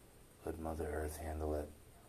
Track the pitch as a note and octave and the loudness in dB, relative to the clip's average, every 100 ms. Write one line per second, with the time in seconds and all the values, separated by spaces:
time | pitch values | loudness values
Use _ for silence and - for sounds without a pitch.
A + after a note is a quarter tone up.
0 | - - - - - D#2 D#2+ D#2+ D2+ D2 | -18 -18 -18 -6 -2 0 2 2 2 2
1 | D#2 D#2 D#2+ D#2 D#2 D2+ D2 - - - | 2 0 0 2 4 4 2 -4 -16 -18